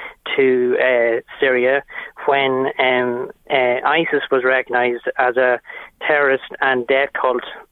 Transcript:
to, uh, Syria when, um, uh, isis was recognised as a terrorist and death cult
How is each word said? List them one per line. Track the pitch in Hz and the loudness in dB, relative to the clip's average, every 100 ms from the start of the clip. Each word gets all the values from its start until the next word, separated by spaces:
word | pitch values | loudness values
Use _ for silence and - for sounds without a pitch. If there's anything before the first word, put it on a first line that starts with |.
| - - - - | -16 -14 -6 2
to, | 131 127 123 123 | 2 4 2 2
uh, | 127 123 117 117 - - | 2 2 2 -2 -6 -2
Syria | 135 127 123 139 - - - - - | 0 2 2 0 -2 -12 -14 -8 -2
when, | 139 135 131 135 - | 0 0 0 -2 0
um, | 131 127 123 123 131 - - | 0 2 0 -4 -8 -12 -4
uh, | 139 127 123 135 | 0 0 0 0
isis | 156 165 147 - | 0 0 -2 0
was | 135 | 0
recognised | 127 131 123 123 123 120 - - | 2 0 0 0 0 -2 -4 0
as | 127 123 | 0 2
a | 127 120 - - - - | 2 0 -4 -18 -18 -8
terrorist | - 147 143 135 - - | 0 2 2 0 -4 -4
and | 139 131 120 | -2 0 0
death | 135 139 - | 0 0 -2
cult | 131 123 - - - | -2 -2 -6 -14 -6